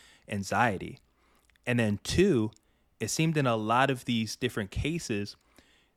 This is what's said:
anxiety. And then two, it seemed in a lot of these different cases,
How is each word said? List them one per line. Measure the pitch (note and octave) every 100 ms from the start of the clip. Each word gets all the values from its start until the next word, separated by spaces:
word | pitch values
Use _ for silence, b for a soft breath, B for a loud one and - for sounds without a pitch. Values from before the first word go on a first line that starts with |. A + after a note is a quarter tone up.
| b b b
anxiety. | G#2 G2 G2+ A#2+ F2+ D#2+ - _ _ _ _ _ _ -
And | A#2+
then | A2 G2+
two, | - - G3 C3+ G#2+ - _ _ _ -
it | G#2+
seemed | - D#3+ D3+
in | C3
a | A2+
lot | G#2+ A#2 C#3
of | B2+ -
these | A#2 A2 -
different | A#2+ A2+ G2
cases, | - C#3+ E3+ - G#2 G2+ - b b b b b